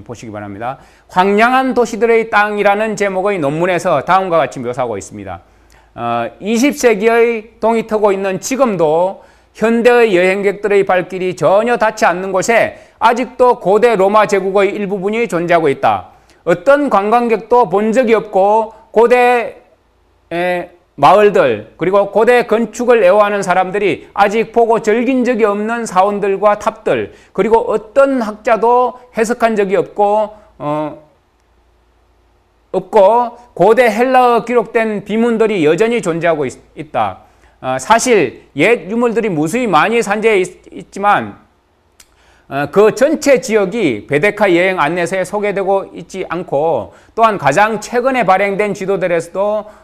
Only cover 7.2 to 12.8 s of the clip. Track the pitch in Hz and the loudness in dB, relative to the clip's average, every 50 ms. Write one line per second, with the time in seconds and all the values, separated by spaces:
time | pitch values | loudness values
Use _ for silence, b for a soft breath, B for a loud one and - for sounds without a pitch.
7.2 | 233 240 233 220 208 - _ _ - 220 233 226 220 220 214 214 208 208 196 190 | 2 2 0 -4 -8 -14 _ _ -2 0 0 0 -2 -4 -2 0 0 0 0 0
8.2 | 196 196 190 185 - - 262 233 277 233 202 165 170 151 156 165 180 190 196 b | -2 -4 -4 -6 -6 -6 -2 0 0 0 0 0 0 0 2 0 0 -2 -4 b
9.2 | b b b b b b _ - 214 226 233 233 220 247 240 240 233 - 190 175 | b b b b b b _ -4 -2 0 0 2 4 4 4 4 4 2 2 2
10.2 | 180 185 190 202 196 202 190 202 - 208 202 202 190 196 185 180 180 180 190 185 | 2 2 0 0 -2 -2 -4 -4 -4 0 0 2 2 2 0 -2 -2 -4 -8 -6
11.2 | 185 185 175 - 151 151 185 208 226 240 240 226 214 220 220 - 226 196 175 180 | -6 -6 -4 -2 0 2 2 2 2 0 0 0 0 -2 0 0 0 0 0 -2
12.2 | 190 196 185 185 175 - 233 214 147 104 B B | -4 -4 -4 -2 0 2 2 2 2 0 B B